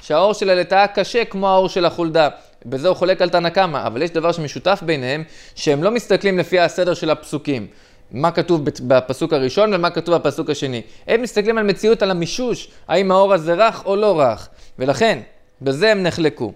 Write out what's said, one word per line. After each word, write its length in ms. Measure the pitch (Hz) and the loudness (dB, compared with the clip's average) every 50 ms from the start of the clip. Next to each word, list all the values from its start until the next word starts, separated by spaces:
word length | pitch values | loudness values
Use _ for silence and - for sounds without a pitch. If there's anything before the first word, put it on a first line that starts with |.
שהאור 300 | - - 151 156 185 208 | -4 0 0 2 2 2
של 180 | 208 208 214 190 | 2 0 2 2
הלטאה 360 | 185 180 175 170 190 190 202 | 2 2 2 2 2 2 2
קשה 380 | 196 202 208 190 - - 240 226 | 2 0 -4 -4 -2 -2 -4 -4
כמו 240 | - - 190 196 196 | -2 -6 -2 0 2
האור 200 | 190 190 190 180 | 4 4 2 2
של 160 | - 196 175 | 0 0 0
החולדה. 440 | 165 - - 170 165 156 160 156 139 - - - - _ _ - | 0 0 0 -4 0 2 2 2 2 0 -6 -20 -20 _ _ -12
בזה 220 | 117 127 135 139 185 | -8 -8 -2 0 0
הוא 80 | 180 | 0
חולק 260 | - 180 175 185 175 | 2 2 0 2 2
על 60 | 185 180 | 0 2
תנא 200 | 180 175 170 170 | 2 0 0 2
קמא, 380 | 165 196 190 180 147 131 101 | 0 0 0 0 0 -4 -4
אבל 160 | 117 107 120 | -4 -4 -4
יש 80 | 156 175 | -4 -2
דבר 220 | 165 165 156 170 | -2 0 0 0
שמשותף 500 | 165 165 156 139 - 156 - 175 196 190 170 | -2 -2 -6 -8 -8 -4 0 0 0 0 0
ביניהם, 380 | 160 160 139 127 127 135 156 160 - - - - - - | -4 -2 -2 -2 -4 -4 -6 -8 -12 -16 -20 -20 -20 -16
שהם 280 | - - 156 143 139 | -6 -2 0 0 2
לא 80 | 160 202 | 0 0
מסתכלים 480 | 226 240 - - 202 180 - 196 190 180 | -2 -2 0 0 0 0 2 0 0 0
לפי 220 | 165 - 185 180 | -2 0 2 2
הסדר 340 | 175 160 - - 180 180 170 | 2 2 2 0 0 0 0
של 160 | - 175 160 | -2 -2 -2
הפסוקים. 560 | 151 147 - - - 147 - 147 139 123 104 95 - - - _ _ _ - - - | -2 -4 -4 -10 -10 -8 -4 -4 -6 -4 -6 -12 -16 -20 -20 _ _ _ -20 -14 -8
מה 160 | 113 147 170 | -2 -2 0
כתוב 340 | 165 - 165 - 175 160 147 | 0 0 0 0 0 0 0
בת-, 160 | 131 143 - | -4 -6 -6
בפסוק 520 | 127 123 135 127 127 - 175 - 175 156 | 0 2 2 2 2 0 -4 -4 -2 -2
הראשון 420 | 160 143 131 131 - 196 208 214 202 | 0 0 0 0 2 2 2 2 2
ומה 160 | 180 170 170 | 0 0 0
כתוב 240 | 165 165 160 170 170 | -2 -2 -2 0 0
בפסוק 360 | 156 123 156 131 - 156 - | 2 0 -2 -2 -2 -4 -4
השני. 320 | 147 - - 135 127 117 107 - - - - | -4 -4 -4 -6 -6 -8 -10 -12 -20 -18 -4
הם 160 | - - 233 | -2 -2 0
מסתכלים 360 | 247 233 - 214 202 214 226 226 | 0 -2 -2 -2 0 0 0 0
על 60 | 214 | 0
מציאות, 380 | 202 190 - - 214 226 226 | 0 -2 2 2 2 2 2
על 80 | 220 190 | 2 -2
המישוש, 580 | 190 175 170 160 - - 254 247 196 - - - - - - - | 0 -2 -4 -6 -4 -6 -4 -4 -4 -6 -8 -18 -20 -20 -6 -2
האם 220 | 156 180 196 190 | 0 0 2 4
האור 240 | 185 190 196 196 202 | 4 4 6 4 4
הזה 200 | 180 156 165 170 | 2 2 0 2
רך 280 | 170 220 226 196 - - | 2 2 2 2 -2 -4
או 100 | - 196 | -2 0
לא 240 | 202 214 214 190 156 | 2 2 2 4 4
רך. 280 | 143 123 110 101 - - - - - - - - | 2 2 2 -2 -10 -20 -20 -20 -20 -20 -10 -4
ולכן, 420 | 123 135 135 - 220 226 190 127 110 - - - _ _ _ _ | -2 -2 0 2 2 2 2 0 -6 -16 -20 -20 _ _ _ _
בזה 300 | 131 139 135 143 190 220 | -4 -4 -2 2 2 2
הם 100 | 220 196 | 2 2
נחלקו. 500 | 185 170 - - 165 151 - - 127 104 - | 0 -2 -2 0 -2 -2 0 -2 -8 -8 -8